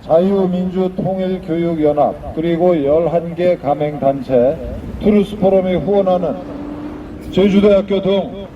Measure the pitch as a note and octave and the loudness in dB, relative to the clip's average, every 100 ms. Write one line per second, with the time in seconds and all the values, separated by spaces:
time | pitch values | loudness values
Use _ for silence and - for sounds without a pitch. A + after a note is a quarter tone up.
0 | - D#3 F#3+ G3 F#3 F3+ F#3 F3+ F#3 F#3 | 2 2 4 2 0 0 -2 -2 -2 -2
1 | F#3 F#3+ F#3 F#3 F3+ E3 E3+ D#3+ D3+ D3 | -4 -2 -4 -4 -4 -2 -2 0 0 2
2 | B2 - - - E3 E3 F3+ E3+ C#3 D#3 | 0 0 -8 -6 -2 2 2 2 2 2
3 | E3 E3 E3+ E3 F3+ F3+ B2+ D3 D3+ D3 | 2 -2 -4 -2 0 0 -2 -2 -2 0
4 | C3+ C#3 B2 B2+ B2 D#3+ - - - - | -2 -2 0 2 4 0 -6 -10 -10 -2
5 | G3 G#3 G3 G#3 F#3 F#3+ F#3 F3+ D3+ G3+ | 2 2 2 0 2 2 2 -2 0 0
6 | F#3+ F3+ E3+ B2 - - - - - - | 2 0 0 -6 -10 -12 -12 -12 -12 -14
7 | - - - F3+ G3+ G3 G3+ G3 G3 G3 | -14 -16 -4 2 4 6 6 4 2 -2
8 | F#3 G3 E3 F#3+ G3 | 0 0 -2 -8 -14